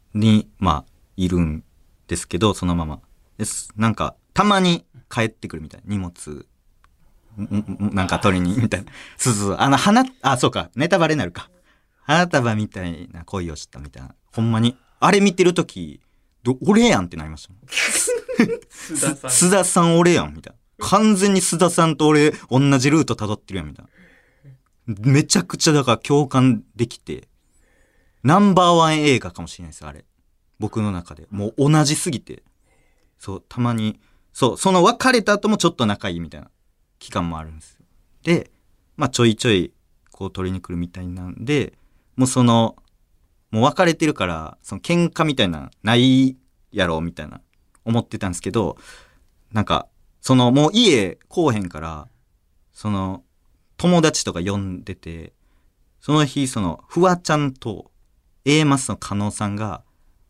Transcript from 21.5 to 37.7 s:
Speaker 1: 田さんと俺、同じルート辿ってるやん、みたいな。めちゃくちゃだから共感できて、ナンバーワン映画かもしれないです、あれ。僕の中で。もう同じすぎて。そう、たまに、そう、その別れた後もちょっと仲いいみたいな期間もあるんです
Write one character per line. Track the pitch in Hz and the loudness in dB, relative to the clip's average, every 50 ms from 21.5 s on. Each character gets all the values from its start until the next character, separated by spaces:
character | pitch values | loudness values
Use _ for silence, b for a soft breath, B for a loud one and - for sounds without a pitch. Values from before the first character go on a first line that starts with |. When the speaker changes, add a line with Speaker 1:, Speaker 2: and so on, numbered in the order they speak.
| - 160 | 0 2
Speaker 1:
田 | 180 170 | 2 2
さ | 175 - 165 | 2 2 2
ん | 160 156 | 2 2
と | 151 156 151 | 2 2 4
俺、 | 151 147 147 151 143 B B B | 4 6 4 2 2 B B B
同 | 120 131 143 143 139 135 | 2 2 4 4 4 4
じ | 120 147 | 2 2
ル | 147 165 | 2 2
ー | 143 | 2
ト | - 117 | 0 -4
辿 | - 107 101 107 | -6 -6 -6 -8
っ | - | -8
て | _ - 95 | _ -10 -10
る | 92 | -10
や | 78 | -10
ん、 | 76 | -10
み | 67 | -14
た | - - | -18 -20
い | |
な。 | _ b b b b b b b b b b b 139 b b _ _ _ _ _ - 107 92 107 | _ b b b b b b b b b b b -20 b b _ _ _ _ _ -10 -8 -2 2
め | 143 135 143 151 | 4 4 4 4
ち | 147 - 196 | 4 2 0
ゃ | 175 | 0
く | - - - | -2 -4 -2
ち | - 165 | 2 2
ゃ | 151 | 2
だ | 147 131 | 2 2
か | - | 2
ら | 117 - | 0 0
共 | - - 147 143 151 123 | 0 0 2 2 2 2
感 | - 131 127 131 120 104 - _ - | 2 4 4 4 4 2 -2 _ -6
で | - 120 120 | -6 -6 -6
き | - - | -6 -10
て、 | _ - 73 58 - _ _ _ _ _ _ _ _ _ _ _ _ _ _ _ _ _ _ _ - | _ -14 -14 -14 -14 _ _ _ _ _ _ _ _ _ _ _ _ _ _ _ _ _ _ _ 0
ナ | 123 160 196 | 2 4 4
ン | 202 202 185 | 6 4 4
バ | 180 185 175 175 | 4 4 4 4
ー | |
ワ | 165 165 160 | 4 4 2
ン | 156 156 | 2 2
映 | 151 151 131 110 | 2 2 2 2
画 | - 92 | 0 -6
か | - - 85 | -14 -14 -14
も | 82 | -16
し | - - | -16 -16
れ | 90 | -18
な | 80 | -18
い | |
で | 76 - | -18 -18
す、 | 78 | -18
あ | 76 71 | -18 -18
れ。 | 76 - _ _ _ _ _ _ _ _ _ _ - | -18 -20 _ _ _ _ _ _ _ _ _ _ -10
僕 | 107 104 - 113 | -10 -8 -4 -4
の | 107 104 | -4 -4
中 | 95 87 87 - 73 | -4 -6 -8 -12 -16
で。 | - 80 - | -20 -18 -12
も | - 101 101 107 - - | -8 -8 -6 -6 -2 0
う | 135 147 | 2 4
同 | 156 156 151 | 4 4 4
じ | 139 151 | 2 0
す | - - 180 | -2 -4 -4
ぎ | 143 104 | -6 -6
て。 | - - 64 - - _ _ _ _ _ _ _ _ _ _ _ _ _ _ _ | -8 -12 -20 -20 -20 _ _ _ _ _ _ _ _ _ _ _ _ _ _ _
そ | - - 98 | -16 -14 -14
う、 | 92 - - | -14 -14 -12
た | - - | -6 -4
ま | 120 120 117 | -4 -2 -2
に、 | 113 110 107 104 - _ _ _ _ _ _ - | -2 -4 -4 -6 -8 _ _ _ _ _ _ -6
そ | - 143 120 - | 0 0 0 0
う、 | - | 2
そ | - 190 | 0 2
の | 190 180 170 | 4 4 4
別 | 214 - - - 262 | 4 2 2 2 2
れ | 247 240 | 2 2
た | 196 - 208 | 2 2 0
後 | 196 - 214 | 0 2 0
も | 214 - | 0 2
ち | - 170 | 0 0
ょ | |
っ | 170 | 0
と | - 120 | 0 -2
仲 | 104 101 - - 104 | -2 -2 -2 -4 -8
い | 85 | -8
い | 85 | -8
み | 85 78 | -10 -12
た | 78 76 | -14 -18
い | |
な | - - _ _ _ _ _ _ _ _ _ _ | -20 -20 _ _ _ _ _ _ _ _ _ _
期 | - - | -16 -10
間 | - 104 87 85 | -6 -4 -4 -4
も | 82 80 | -6 -8
あ | 78 | -10
る | 80 | -14
ん | 78 78 | -16 -20
で | |
す | - - | -20 -20